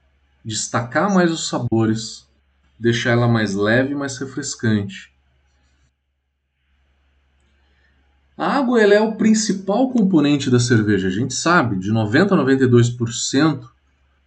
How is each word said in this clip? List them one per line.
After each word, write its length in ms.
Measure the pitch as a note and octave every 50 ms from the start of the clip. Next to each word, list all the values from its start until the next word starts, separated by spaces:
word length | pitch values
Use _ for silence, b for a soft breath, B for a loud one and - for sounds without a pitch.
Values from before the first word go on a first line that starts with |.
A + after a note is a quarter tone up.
| _ _ _ _ _ _ _ _ -
destacar 680 | A2+ G#2+ - - - - B2 A#2+ A#2+ - D#3 F3 G3+ G3
mais 180 | F#3+ F3+ E3+
os 180 | E3 D#3 - -
sabores, 800 | - D3 B2+ A#2+ - A2+ A2 A2 G#2+ G#2+ - - - - - _ _ _ _ _ _ _ _ _ _ -
deixar 300 | A2 A#2 A#2 A#2 - B2+
ela 160 | A#2 A#2 A#2+
mais 300 | A#2 A#2+ A2+ G#2+ G2+ F#2+
leve 360 | G2 G2+ G#2+ A2+ B2 C3+ C#3 C#3+
e 40 |
mais 200 | C#3+ C#3 B2+ B2 -
refrescante. 960 | C#3 C3 - D3 C#3 - - - - A2+ G#2+ G#2 G2 F#2+ F#2+ - - - _ _ _ _ _ _ _ _ _ _ _ _ _ _ _ _ _ _ _ _ _ _ _ _ _ _ _ _ _ _ _ _ _ _ _ _ _ _ _ _ _ _ _ _ _ _ _ _ _ _ _ _ _ _ _ _ _ _ _ _ _ _ _ _ _
A 200 | - D3+ E3+ G3+
água, 240 | C#4 C#4+ A#3+ B3 A#3
ela 140 | G#3+ G3 G3+
é 60 | G#3
o 160 | A3 A3+ A3+
principal 720 | - - A3 A3 G#3+ - - F#3 - - - G3 A3 C4+ C4
componente 580 | - A#3+ G3+ F#3+ F#3+ D#3 C#3+ C#3+ D3 C#3+ B2+ -
da 120 | B2 B2
cerveja. 480 | A#2+ - B2 A2+ G#2 G2+ G#2 F#2+ F#2 F#2+
A 20 |
gente 240 | F#2 G#2 B2+ - -
sabe, 420 | - - E3 E3+ F3+ D3 - G#2
de 140 | F#2+ F2+ G2+
noventa 440 | G#2+ A2+ A2 G#2 G#2 D3 F#3+ G#3 G3
a 20 |
noventa 260 | E3+ C3+ C3 C3+ C3+ C3+
e 60 | B2
dois 200 | A#2+ A#2+ A#2 A#2+
por 240 | - - A#2 A2+ -
cento 560 | - - - - C3+ D3+ D#3+ D3 B2 - - _ _ _ _ _ _ _ _ _ _ _